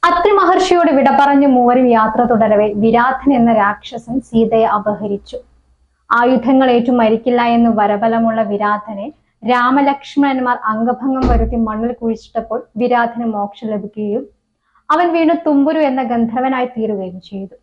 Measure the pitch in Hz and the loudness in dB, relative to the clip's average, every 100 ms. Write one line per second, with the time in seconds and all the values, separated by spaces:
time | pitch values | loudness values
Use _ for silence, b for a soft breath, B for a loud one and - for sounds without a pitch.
0 | 339 349 403 403 370 370 370 349 330 277 | 2 2 2 2 2 2 2 2 2 2
1 | 269 254 285 277 285 254 240 247 254 226 | 2 2 4 4 4 4 4 4 4 2
2 | 214 196 240 233 220 208 208 208 220 226 | 0 0 0 2 2 2 0 0 0 2
3 | 247 262 277 269 233 220 202 208 - 240 | 0 0 0 2 2 2 0 -2 -10 -16
4 | 233 254 - 226 226 226 220 208 208 202 | -8 -8 -2 0 2 2 2 0 -2 -6
5 | 208 202 - - - _ _ _ _ _ | -6 -8 -10 -18 -18 _ _ _ _ _
6 | _ 233 240 262 233 262 262 240 233 247 | _ 0 2 2 2 2 4 2 2 0
7 | 226 226 240 240 240 233 233 214 202 208 | 2 0 0 0 2 2 2 2 0 0
8 | 226 226 226 220 214 202 208 208 208 208 | 0 0 -2 -2 -4 -2 -2 -4 -6 -12
9 | 220 - _ _ 214 247 240 269 277 277 | -12 -16 _ _ -2 0 2 2 0 -2
10 | - - 285 262 254 247 208 214 233 247 | -6 -2 0 0 -2 -2 -2 -2 -2 -2
11 | 262 262 254 233 226 233 226 214 233 240 | -4 -2 2 2 0 -2 -4 -4 -6 -6
12 | 233 220 - 233 220 220 - 214 247 247 | -6 -6 -6 -8 -6 -8 -8 -4 0 0
13 | 233 233 233 214 202 - 220 214 202 214 | 0 -4 -6 -4 -6 -8 -8 -6 -8 -8
14 | 208 214 285 _ _ _ _ _ _ 311 | -6 -6 -8 _ _ _ _ _ _ 0
15 | 349 339 320 339 330 285 277 320 302 262 | 2 2 2 0 0 2 2 2 0 -2
16 | 247 240 226 233 254 262 247 226 220 202 | -2 -2 -2 -2 -2 -2 -4 -4 -4 -4
17 | 190 180 - 202 196 - | -8 -12 -16 -14 -14 -18